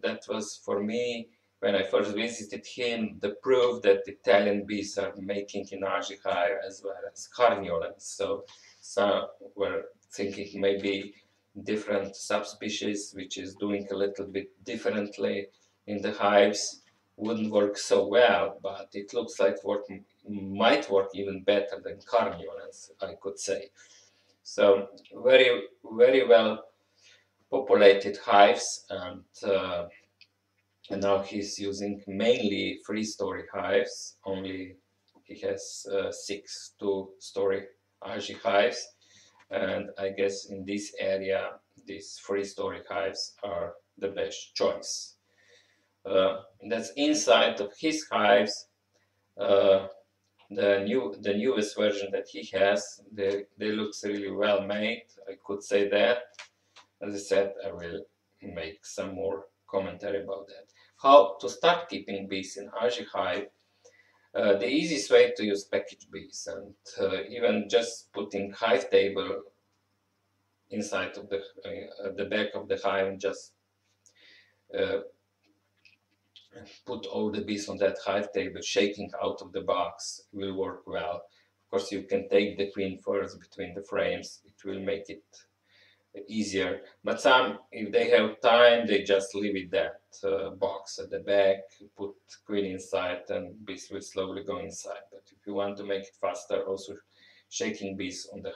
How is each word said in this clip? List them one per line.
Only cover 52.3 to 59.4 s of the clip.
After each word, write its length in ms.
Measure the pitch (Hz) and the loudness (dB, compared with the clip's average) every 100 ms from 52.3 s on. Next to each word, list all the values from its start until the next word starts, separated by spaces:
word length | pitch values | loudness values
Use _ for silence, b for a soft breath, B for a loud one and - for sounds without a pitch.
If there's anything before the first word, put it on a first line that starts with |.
| 101 - 95 | -12 -6 2
has, 440 | 98 101 - - - | 4 2 -2 -14 -18
they, 320 | 104 98 101 - _ | -4 -2 -2 -6 _
they 140 | 107 | -4
looks 340 | 107 107 - 101 | -2 -4 -6 -6
really 260 | 101 98 | -4 -4
well 340 | 95 104 101 95 | 0 2 2 0
made, 380 | 104 107 117 - _ - | -2 -2 -4 -10 _ -16
I 60 | 98 - | -16 -8
could 160 | 101 | -8
say 280 | - 101 101 | 0 2 4
that. 300 | 101 113 120 - - - _ _ - _ _ | 4 4 2 -2 -18 -20 _ _ -20 _ _
As 120 | 104 | -8
I 40 | 101 | -8
said, 360 | 98 98 101 - - | 0 2 2 -2 -10
I 60 | |
will 320 | 87 85 82 - _ _ _ | -10 -10 -10 -12 _ _ _
make 440 | 101 87 82 80 - | -14 -10 -10 -12 -14
some 300 | - 95 92 | -8 -8 -6
more 320 | 95 82 | -6 -6